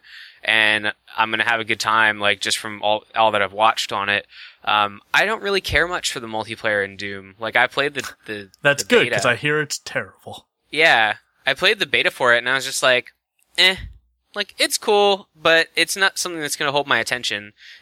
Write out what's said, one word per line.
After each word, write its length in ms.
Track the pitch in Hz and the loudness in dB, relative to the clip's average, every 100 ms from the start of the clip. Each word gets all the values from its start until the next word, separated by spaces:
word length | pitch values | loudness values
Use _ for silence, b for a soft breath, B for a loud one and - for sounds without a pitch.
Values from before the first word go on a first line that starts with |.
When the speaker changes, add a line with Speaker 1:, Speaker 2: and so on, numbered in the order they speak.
| B B B B | B B B B
Speaker 1:
and 500 | - 110 107 107 104 - - - | 0 4 4 2 -2 -6 -6 -2
I'm 120 | 110 | 0
gonna 120 | 113 | 0
have 160 | 113 117 | 0 0
a 60 | |
good 140 | 110 110 | -2 -4
time, 400 | 113 110 110 104 | 0 2 2 2
like, 200 | 101 101 | 0 0
just 180 | 110 - | -2 -4
from 220 | 110 104 | -6 -4
all, 200 | 104 107 - | -2 -2 -2
all 160 | 113 110 | 2 2
that 100 | 104 | 2
I've 100 | 95 | 0
watched 380 | 101 110 117 - | 2 2 2 -4
on 160 | 107 101 | -4 -2
it. 180 | 101 - B B B | -2 -4 B B B
Um, 380 | - 104 104 101 _ | 0 0 0 -4 _
I 120 | 147 | 0
don't 160 | 196 214 | 0 -2
really 180 | 202 196 | -2 -2
care 260 | - 147 175 | 0 0 0
much 240 | 175 - | -2 -6
for 60 | 135 | -8
the 60 | 113 | -8
multiplayer 560 | 110 110 110 110 101 | -6 -8 -4 -2 0
in 100 | 98 98 | -2 -6
Doom. 380 | 101 98 95 98 | -10 -12 -16 -10
Like, 160 | 113 123 | -2 0
I 100 | 123 | 0
played 260 | 143 143 | 0 -4
the, 140 | 139 123 - | -4 -10 -12
the, 240 | - 104 98 _ | -12 -12 -12 _
Speaker 2:
That's 220 | 143 139 | 0 0
Speaker 1:
the 40 | - | 2
Speaker 2:
good, 140 | 240 | 2
Speaker 1:
beta. 100 | 123 | 4
Speaker 2:
'cause 100 | 107 | 2
I 100 | 123 | 0
hear 260 | 117 147 151 | 0 0 -2
it's 180 | 143 - | -4 -8
terrible. 680 | - 127 95 - 110 - _ _ _ | -8 -8 -8 -14 -20 -20 _ _ _
Speaker 1:
Yeah. 440 | 147 160 123 107 - _ _ | 2 4 4 2 -2 _ _
I 80 | 135 | -4
played 260 | 135 190 214 | 0 0 0
the 60 | |
beta 260 | 143 120 175 | 0 0 0
for 220 | - 123 | 2 2
it, 40 | 120 | 2
and 80 | 123 | 2
I 40 | |
was 100 | 131 | -2
just 160 | 131 - | -4 0
like, 280 | 131 123 - _ _ _ _ - | 2 2 0 _ _ _ _ 2
"Eh." 180 | 185 185 - - _ _ _ | 2 2 -8 -16 _ _ _
Like, 180 | 208 202 - | -10 -8 -4
it's 180 | 294 - | -2 -2
cool, 520 | 226 202 202 196 - | 0 2 2 0 -6
but 340 | 160 165 165 160 | _ 2 2 2
it's 200 | 160 165 196 | 0 -2 0
not 220 | 190 - | -2 -2
something 200 | 180 165 | -6 -6
that's 160 | 147 - | -6 -4
gonna 140 | 147 | -2
hold 120 | 143 | 0
my 140 | 139 117 | 0 0
attention. 540 | 113 123 - 104 104 _ B B | 0 -4 -4 -6 -10 _ B B